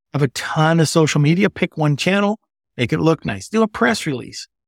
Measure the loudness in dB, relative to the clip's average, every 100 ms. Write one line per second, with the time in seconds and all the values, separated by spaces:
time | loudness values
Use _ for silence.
0 | _ -2 -2 -4 -6 0 2 4 2 2
1 | 2 2 2 2 0 -2 -6 -2 -2 0
2 | 0 0 0 -4 _ _ _ -4 -2 0
3 | 2 0 -2 -8 -4 -2 -2 0 0 0
4 | -4 -6 -8 -16 -18 _